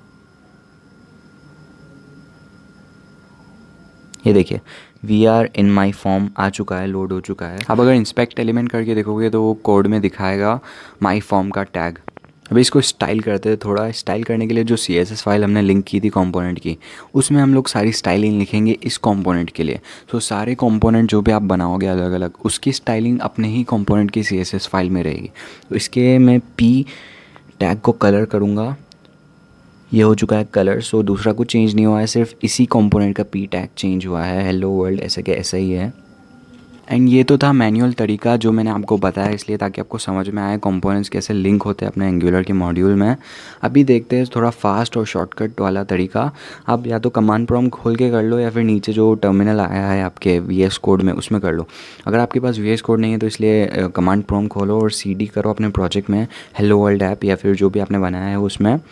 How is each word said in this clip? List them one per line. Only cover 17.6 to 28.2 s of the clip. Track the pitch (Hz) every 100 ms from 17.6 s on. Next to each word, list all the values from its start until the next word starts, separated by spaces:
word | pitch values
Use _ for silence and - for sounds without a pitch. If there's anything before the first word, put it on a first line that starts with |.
| 131
सारी | 113 107
स्टाइलिंग | 110 107 92 107 104
लिखेंगे | 98 107 110 -
इस | - -
कंपोनेंट | 117 98 92 87 85
के | -
लिए। | 80 - - - -
तो | 117
सारे | - 104 110 123
कंपोनेंट | 123 110 113 113 113
जो | 104
भी | 104
आप | 107
बनाओगे | 101 92 87 90 95
अलग-अलग, | 92 90 90 90 - 110
उसकी | - -
स्टाइलिंग | 131 - 110 117 123
अपने | 110 - 110
ही | 113
कंपोनेंट | 120 113 101 104 101
की | 110
सीएसएस | 104 95 92 95 -
फाइल | 95 90
में | 92
रहेगी। | 85 73 92 - - - -
तो | 104
इसके | - 123 127 131
मैं | 127 123
पी | - - 117 127 139 - - - - - - -
टैग | 95 104
को | 123
कलर | 113 104 101